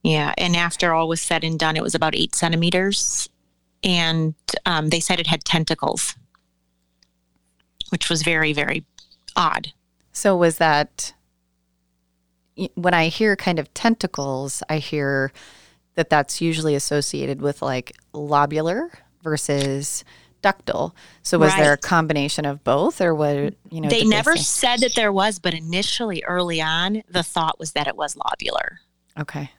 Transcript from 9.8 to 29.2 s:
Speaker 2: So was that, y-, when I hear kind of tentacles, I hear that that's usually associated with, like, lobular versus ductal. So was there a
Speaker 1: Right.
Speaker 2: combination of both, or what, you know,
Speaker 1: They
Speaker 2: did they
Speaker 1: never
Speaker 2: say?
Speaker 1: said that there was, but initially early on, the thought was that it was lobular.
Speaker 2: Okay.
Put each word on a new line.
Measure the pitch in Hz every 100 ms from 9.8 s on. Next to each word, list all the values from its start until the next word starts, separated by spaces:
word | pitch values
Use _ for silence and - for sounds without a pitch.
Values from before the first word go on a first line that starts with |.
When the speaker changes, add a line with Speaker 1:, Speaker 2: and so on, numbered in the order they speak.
| _ _ _
Speaker 2:
So | - 202 180
was | 170 160
that, | 160 147 147 - - _ _ _ _ _ _ _ _ _ _ _ _ _ _ -
y-, | 190 -
when | 180
I | 175 160
hear | - 220 196
kind | - 170
of | 143
tentacles, | - 233 226 185 - 139 131 135 - -
I | 156
hear | - 151 139 139 135 - - - - _ _ -
that | 160
that's | 151 143 -
usually | 165 156 156
associated | 143 - 147 143 143 135 135
with, | 143 139
like, | 135 127 - - _
lobular | 156 147 147 147 151 160 202 339 - _ _
versus | 160 151 - 143 139 135 143 - - - _ _
ductal. | 196 - - - 170 - - -
So | - 170
was | 156 151
there | 151
a |
Speaker 1:
Right. | 143
Speaker 2:
combination | - 175 160 147 139 - 147
of | 143
both, | - 135 202 -
or | 175
what, | 156 147 143 143 - -
you | 165
know, | 151
Speaker 1:
They | 226
Speaker 2:
did | 220
they |
Speaker 1:
never | 208 262 339
Speaker 2:
say? |
Speaker 1:
said | - - 254 247
that | 247 247
there | 214
was, | 196 208 190
but | 180
initially | 165 160 175 208 - 226 170
early | - 180 175 165
on, | 156 160 185 214 -
the | 175
thought | 165 175 160 -
was | 160
that | 151 143
it | -
was | 147 143
lobular. | - - - - - - _ _ _
Speaker 2:
Okay. | -